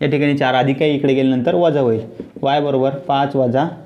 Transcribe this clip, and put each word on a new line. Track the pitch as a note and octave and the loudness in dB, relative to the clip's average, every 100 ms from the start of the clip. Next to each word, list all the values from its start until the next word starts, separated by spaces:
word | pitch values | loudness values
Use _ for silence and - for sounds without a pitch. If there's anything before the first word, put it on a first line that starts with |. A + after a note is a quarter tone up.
या | - | -2
ठिकाणी | C#3+ D3 C#3+ | 0 0 2
चार | C3 B2+ | 2 2
अधिक | B2+ C3+ | 2 0
आहे, | D#3 | 0
इकडे | C#3+ C#3+ | 0 2
गेल्यानंतर | C3+ C3 B2+ B2+ F3 | 2 2 0 0 2
वजा | E3+ D3 | 2 2
होईल, | B2 A2 A#2 - - - | 0 0 -4 -14 -18 -6
वाय | C#3 D3 | -2 0
बरोबर | D3 C3+ C3+ C#3+ | 0 0 0 -2
पाच | - C#3 C#3 C#3 | -2 -2 0 0
वजा | B2+ C3 E3 - | 0 0 -2 -6